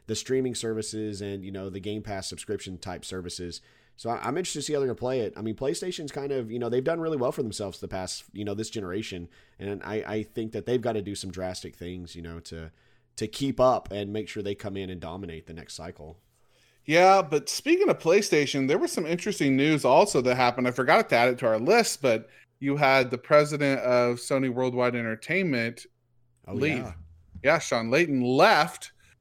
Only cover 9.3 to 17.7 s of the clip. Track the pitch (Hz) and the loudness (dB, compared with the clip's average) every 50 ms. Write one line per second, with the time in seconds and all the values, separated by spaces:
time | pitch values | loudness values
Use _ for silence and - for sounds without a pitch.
9.3 | _ _ _ _ _ - 95 101 101 95 - - 107 110 - - 107 110 107 - | _ _ _ _ _ -10 -8 -8 -8 -8 -6 -6 -6 -6 -4 -4 -4 -6 -6 -6
10.3 | - 120 110 110 - 107 - 123 123 123 113 123 113 107 95 101 101 - - 95 | -6 -8 -6 -6 -6 -6 -4 0 0 0 0 0 -2 -4 -4 -6 -8 -8 -10 -10
11.3 | 87 92 92 92 90 - - 85 - - 87 87 92 90 87 82 - 85 82 85 | -8 -8 -8 -8 -8 -8 -12 -14 -14 -12 -12 -12 -10 -12 -12 -14 -14 -14 -14 -12
12.3 | 82 85 82 - 82 82 80 80 - _ _ _ _ _ _ _ - - 110 107 | -12 -14 -14 -14 -14 -14 -14 -14 -18 _ _ _ _ _ _ _ -10 -8 -8 -8
13.3 | - - 139 139 127 - 127 127 123 98 - - 98 101 101 98 104 107 107 - | -6 -4 -4 -2 0 2 4 4 2 2 -2 -6 -8 -8 -6 -6 -6 -8 -8 -8
14.3 | - 110 98 101 101 - - 101 95 98 98 92 92 85 78 82 85 98 98 85 | -8 -8 -6 -6 -6 -6 -8 -10 -8 -8 -8 -8 -10 -10 -10 -10 -10 -10 -10 -12
15.3 | 82 80 78 - 82 82 - - - - 80 87 - - 76 78 82 _ _ _ | -12 -14 -14 -16 -16 -16 -16 -14 -14 -14 -12 -14 -14 -14 -16 -18 -18 _ _ _
16.3 | _ _ _ _ _ _ _ _ _ _ _ - 156 170 185 190 196 196 175 143 | _ _ _ _ _ _ _ _ _ _ _ 4 6 8 8 8 8 6 4 2
17.3 | 156 147 - - - - - 285 | 0 -2 -2 -2 -6 -4 0 2